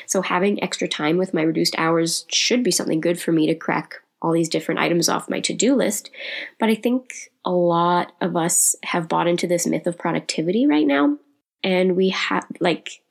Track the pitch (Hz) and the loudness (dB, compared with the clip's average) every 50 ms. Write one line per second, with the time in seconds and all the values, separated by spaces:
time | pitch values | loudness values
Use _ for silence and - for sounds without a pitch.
0 | - - - 190 185 - 185 180 190 202 208 - - 190 - - 185 170 - - | -6 -2 -2 -2 0 0 0 0 2 2 0 0 -2 -4 -4 -4 -4 -4 -4 -2
1 | 151 151 165 180 185 185 - 170 156 165 160 165 170 165 - - 160 165 165 165 | 0 0 2 2 0 0 0 0 0 0 2 0 0 0 0 0 0 2 2 2
2 | 165 165 165 - - - - - - - 220 254 247 190 175 - - - 165 160 | 0 0 -2 -4 -6 -4 -2 -2 0 2 2 2 2 2 0 0 0 -2 -2 0
3 | 156 165 180 175 - - 170 160 156 156 160 160 - - 156 156 151 - - - | 0 0 -2 -2 0 0 2 2 2 2 0 -2 -2 -4 -4 -4 -4 -6 -12 -20
4 | - _ _ _ - 165 165 165 165 165 - 160 - - 160 156 151 156 170 170 | -20 _ _ _ -2 0 0 0 0 0 -2 -4 -4 -2 -2 0 0 2 2 2
5 | 160 - - - - - - - - - - 165 190 247 277 240 - - 220 - | 2 0 -2 -2 -4 -4 -6 -4 -4 -4 -2 0 2 2 2 2 2 0 -2 -4
6 | - - - - - - - - - - - - 233 226 220 214 - 240 247 262 | -8 -12 -16 -14 -12 -12 -10 -10 -12 -12 -6 -2 0 0 2 2 0 0 0 -2
7 | 254 - - - - - _ _ - 185 180 180 175 175 170 170 170 175 175 175 | -4 -8 -18 -18 -20 -20 _ _ -4 -2 0 2 2 4 4 4 4 4 2 2
8 | 175 - - - 196 180 175 175 165 175 - - - - - - - - - 175 | 0 -2 -4 -4 -4 -2 0 0 0 0 2 2 2 0 0 -2 -4 -4 -4 -2
9 | 165 165 170 165 165 170 175 170 - 175 175 170 - 165 160 160 - 180 170 - | -2 0 0 0 2 2 2 0 0 0 0 0 0 0 -2 -2 -2 -4 -4 -4
10 | - 170 165 180 - - - - 160 170 185 233 269 294 294 302 302 285 277 277 | -4 -4 -4 -4 -4 -4 -4 -2 -2 0 2 2 4 4 4 4 4 4 4 4
11 | - 294 294 - _ _ _ _ _ _ _ _ - 190 185 180 185 190 180 185 | 2 2 0 -2 _ _ _ _ _ _ _ _ -2 0 2 2 2 2 2 2
12 | 190 190 190 - - - 190 180 - - - - - 180 - - - - - - | 2 2 0 -2 -2 -2 -2 -4 -4 -6 -6 -2 0 0 0 -2 -6 -12 -18 -18
13 | _ _ | _ _